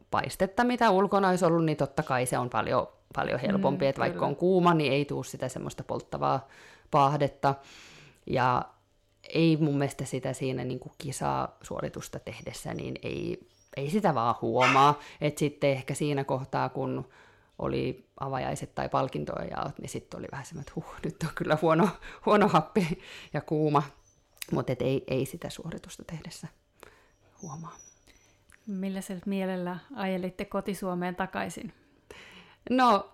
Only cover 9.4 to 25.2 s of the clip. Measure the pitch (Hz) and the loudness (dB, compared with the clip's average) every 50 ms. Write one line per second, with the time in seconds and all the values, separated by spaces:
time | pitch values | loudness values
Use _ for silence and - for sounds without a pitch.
9.4 | 165 165 160 147 160 147 143 139 139 139 - - 139 - - 131 131 135 131 - | 6 6 6 6 4 2 2 2 0 0 -2 -4 -6 -4 -4 -4 -4 -4 -4 -2
10.4 | 139 131 131 135 131 127 131 127 - 147 - - - 139 131 - 143 139 135 131 | -2 -2 -2 -2 -4 -4 -6 -6 -8 -12 -14 -10 -10 -8 -6 -4 -2 -2 0 -2
11.4 | 127 - - _ - - - - - - - 143 - - - 139 - - 110 - | -2 -4 -8 _ -14 -10 -6 -6 -6 -6 -6 -10 -10 -10 -12 -12 -10 -12 -12 -12
12.4 | - - - - - 143 113 - - - - - - - - 147 - - - - | -12 -12 -12 -10 -10 -8 -8 -6 -6 -8 -8 -8 -8 -6 -6 -4 -4 -6 -6 -8
13.4 | - _ _ _ _ _ - - 139 147 185 214 196 180 143 117 117 120 113 - | -10 _ _ _ _ _ -10 -8 -4 0 0 2 4 4 4 4 4 2 2 2
14.4 | 117 117 113 123 127 127 135 135 139 147 143 - - - - - 156 147 147 - | 0 0 4 4 6 6 8 8 8 8 6 4 -2 -12 -8 -4 -2 -2 0 0
15.4 | 156 143 143 - - 143 135 131 127 - 143 - 156 147 147 139 139 - 139 127 | -2 -2 0 0 2 2 2 0 -2 -4 -4 -2 -2 0 0 0 0 -2 -2 -2
16.4 | 135 - - 135 131 127 - 139 135 131 131 131 123 - - - - - _ _ | -4 -4 -2 -2 -2 -2 -2 -4 -4 -4 -4 -6 -8 -10 -16 -20 -20 -20 _ _
17.4 | _ _ _ - - 139 131 135 131 131 127 - - _ _ - 135 135 135 131 | _ _ _ -6 -4 -4 -2 -2 -2 -4 -6 -8 -14 _ _ -10 -8 -6 -6 -4
18.4 | 131 131 143 - - - _ 139 135 135 - 135 135 135 - 147 143 - - - | -4 -4 -6 -6 -8 -8 _ -6 -4 -2 0 0 0 -2 -4 -6 -6 -6 -6 -6
19.4 | - 170 - - - 147 - - - 139 - - - - - - 110 - - 139 | -8 -6 -6 -6 -6 -6 -8 -10 -12 -10 -10 -10 -12 -12 -12 -12 -12 -12 -12 -12
20.4 | 131 - 165 143 143 - - 165 - - - - - - - - 165 147 - - | -12 -12 -14 -14 -14 -10 -10 -10 -10 -10 -10 -8 -8 -8 -6 -6 -8 -6 -6 -6
21.4 | - - 156 151 170 160 160 160 208 180 - - - - - - - 208 208 214 | -2 0 0 2 4 4 6 6 4 4 2 -4 -12 -18 -18 -6 2 4 6 6
22.4 | 196 208 190 160 - - - 220 175 151 - - - - - - - - - 147 | 6 6 4 4 2 2 0 0 0 0 -2 -6 -10 -14 -18 -18 -14 -8 -8 -8
23.4 | - - 160 151 156 151 147 143 143 143 - _ _ _ _ _ _ _ _ _ | -4 -2 0 2 2 4 4 2 2 0 -6 _ _ _ _ _ _ _ _ _
24.4 | - - 165 143 131 - 127 - 120 131 135 135 - - 131 127 | -8 -4 -2 -2 0 -2 -2 0 0 0 0 0 -2 -2 -2 -2